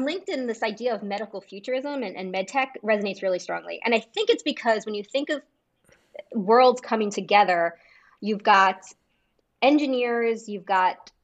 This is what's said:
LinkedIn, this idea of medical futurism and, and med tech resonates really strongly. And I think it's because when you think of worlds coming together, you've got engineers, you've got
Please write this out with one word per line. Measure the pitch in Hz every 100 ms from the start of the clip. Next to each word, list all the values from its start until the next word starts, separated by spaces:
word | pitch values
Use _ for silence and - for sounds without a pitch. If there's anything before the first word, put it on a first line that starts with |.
LinkedIn, | 269 370 392 285 247
this | 220
idea | 220 208 247
of | 208
medical | 202 202 214 196
futurism | - 196 208 254 285 277
and, | 202 185
and | 190
med | 190 190
tech | 269 262 -
resonates | 214 202 202 190
really | 190 180
strongly. | 180 170 170 170
And | 233
I | 226
think | - 415 440
it's | -
because | 302 - 233 214
when | 214
you | 208
think | 202 277 294
of | 285 _ _ _ _ _ _ _ - -
worlds | 233 185 233 254 247
coming | - 220 208
together, | 202 185 202 185 175 170 - _ _ _ -
you've | 202 202
got | 214 196 190 190 - - _ _ _ _ _ -
engineers, | 262 294 285 254 240 233 226 226 220
you've | 202
got | 170 185 180 - - _